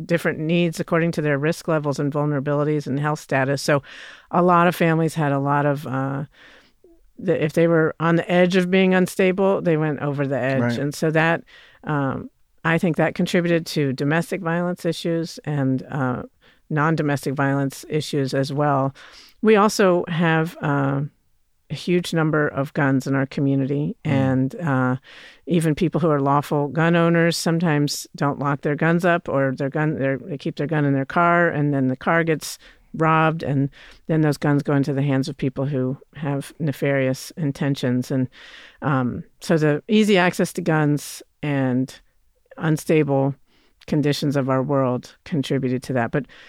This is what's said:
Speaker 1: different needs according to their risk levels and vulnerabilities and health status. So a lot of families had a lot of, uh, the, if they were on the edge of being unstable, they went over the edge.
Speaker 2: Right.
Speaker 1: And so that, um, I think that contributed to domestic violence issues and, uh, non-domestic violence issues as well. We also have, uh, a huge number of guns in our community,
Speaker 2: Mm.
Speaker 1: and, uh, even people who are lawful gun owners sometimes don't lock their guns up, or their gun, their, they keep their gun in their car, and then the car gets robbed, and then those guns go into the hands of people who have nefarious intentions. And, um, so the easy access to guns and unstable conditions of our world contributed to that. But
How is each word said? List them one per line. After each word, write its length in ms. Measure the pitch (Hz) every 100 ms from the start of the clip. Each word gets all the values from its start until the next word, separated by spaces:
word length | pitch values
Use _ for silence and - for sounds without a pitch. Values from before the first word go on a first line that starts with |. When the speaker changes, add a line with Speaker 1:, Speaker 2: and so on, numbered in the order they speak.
Speaker 1:
different 360 | 156 170 165 147
needs 400 | 156 175 175 160
according 320 | 165 170 170
to 100 | 165
their 160 | 151 139
risk 300 | 151 170 -
levels 320 | 160 151 139
and 120 | 143
vulnerabilities 760 | 147 147 147 143 143 147 151 139
and 100 | 135
health 220 | 147 151
status. 420 | - 135 135 139
So 220 | - 143 - - - - _
a 100 | 175
lot 240 | 175 175 175
of 80 |
families 400 | - 170 160 160
had 160 | 160 147
a 80 | 139
lot 260 | 143 143
of, 220 | 143 139 120
uh, 380 | 131 135 139 151 _ - - _ _ _ _ _ -
the, 200 | 185 160
if 100 | 156
they 160 | 165 165
were 260 | 165 156 -
on 160 | 160 170
the 120 | -
edge 280 | 180 180 185
of 120 | 180
being 260 | 190 185
unstable, 680 | 185 180 - 185 185 190 196
they 140 | 170 156
went 240 | 156 147
over 260 | 147 139 139
the 120 | 135
edge. 220 | 127 135
Speaker 2:
Right. 180 | 120 120
Speaker 1:
And 140 | 143
so 200 | - 160
that, 320 | 156 165 170 - - - _
um, 460 | - 147 135 127 269 _ _ _
I 140 | 165 165
think 180 | 180 156
that 180 | 160
contributed 500 | - 180 185 175 170 165
to 260 | 165 139
domestic 480 | 127 143 160 165 190
violence 440 | 165 170 175 175
issues 540 | 170 160 175 165 160 -
and, 400 | - 147 131 131 -
uh, 360 | - 131 127 254 _ _ _ _
non-domestic 680 | 156 151 160 151 143 -
violence 500 | 131 139 139 139 - -
issues 460 | 151 - 147 135
as 180 | 139 135
well. 400 | 143 147 139 131 - - - - _
We 140 | 220
also 500 | 214 208 - 190 175 175
have, 480 | 165 170 160 165 -
uh, 420 | 147 143 139 139 147 - _ _ _ _ _
a 40 |
huge 380 | 147 - 175 175
number 360 | 165 156 151 147
of 240 | - 139
guns 320 | - 139 135 135
in 80 |
our 120 | 135 135
community, 680 | - 139 139 131 143 151 -
Speaker 2:
Mm. 60 | 151
Speaker 1:
and, 440 | 135 135 131 131 -
uh, 400 | 165 131 127 127 - - - - -
even 280 | 170 160 147
people 240 | 170 156
who 100 | 165
are 100 | 143
lawful 460 | 139 147 - 151 143
gun 280 | 120 165 170
owners 400 | 170 170 165 160
sometimes 720 | 175 165 175 147 147 - - -
don't 240 | 143 -
lock 220 | 143 143
their 140 | 156 147
guns 280 | 160 170
up, 240 | 180 170 -
or 260 | 139 135 127
their 140 | 135
gun, 280 | 151 151 143
their, 200 | 135 131
they 180 | 190 143
keep 180 | 165 -
their 100 | 147
gun 180 | 156
in 80 | 143
their 120 | 139
car, 440 | 135 175 170 175 170
and 240 | 147 147
then 140 | 139 131
the 100 | 131
car 280 | - 165
gets 340 | 165 151 - - - - _
robbed, 500 | 160 160 160 160 165
and 240 | 95 139 139 - - - -
then 140 | 160
those 160 | 156 139
guns 240 | 151 143
go 100 | 143
into 180 | 139 139
the 100 | 139
hands 260 | 143 135 135
of 80 | 135
people 300 | 143 131 139
who 300 | 135 127 135 - 143
have 360 | 147 143 - -
nefarious 720 | 156 - 143 139 131 131 - -
intentions. 760 | 143 - 143 143 131 123 123
And, 180 | 135 127 - - - - _
um, 400 | 139 135 123 - - _
so 160 | - 165
the 260 | 151 147 -
easy 320 | 214 208 190
access 340 | 175 - 180
to 80 | -
guns 600 | 175 156 147 147 - - - _
and 520 | 151 139 131 127 131 - _ _ _ _ _ -
unstable 760 | 160 156 - 160 147 139 139 139 _ _ _ _ -
conditions 500 | 156 143 139 147 139
of 120 | 131
our 140 | 131
world 540 | 127 139 131 123 - -
contributed 580 | - 151 - 139 127 127
to 100 | -
that. 180 | 127 117
But 140 | 151 - -